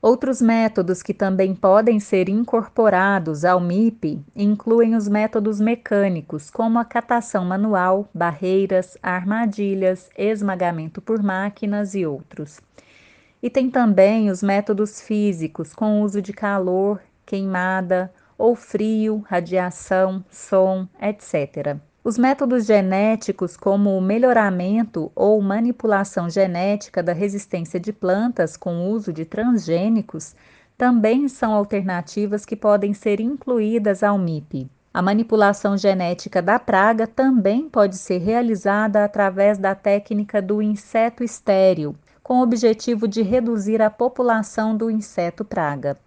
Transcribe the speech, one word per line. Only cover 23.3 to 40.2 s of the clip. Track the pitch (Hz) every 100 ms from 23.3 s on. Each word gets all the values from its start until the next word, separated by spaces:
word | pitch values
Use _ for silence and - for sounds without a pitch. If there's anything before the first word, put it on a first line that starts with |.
| 190 175 -
como | - 196 202 190
o |
melhoramento | 185 220 254 240 208 180 180 214 226 - 156
ou | - 196 214
manipulação | 196 202 233 240 220 202 196 - 170
genética | 170 190 175 190 208 - -
da | 170
resistência | 165 202 202 - 180 165 180
de | 185
plantas | 208 185 190 233 240 160 -
com | - 170
o | 180
uso | 220 208
de | 160
transgênicos, | 160 - 233 233 165 165 202 226 - 160 - _ _ _ _ _
também | 247 240 214 247 285
são | 262 233
alternativas | 214 202 202 190 180 175 - 208 208
que | -
podem | 208 214 208 196
ser | 202 226 202
incluídas | 226 277 - 247 214 226 208 190
ao | 208 202
mip. | 180 156 143 147 131 _ _
A | -
manipulação | 180 208 226 220 202 202 208 202
genética | 202 190 175 175 - 190
da | 175 226
praga | - 196 202 226 220
também | - 262 262 190 220 311
pode | 254 202 190
ser | - 180
realizada | 175 233 240 214 196 202 214 208
através | 208 208 196 190 202 208
da | 190
técnica | 190 208 202 202 208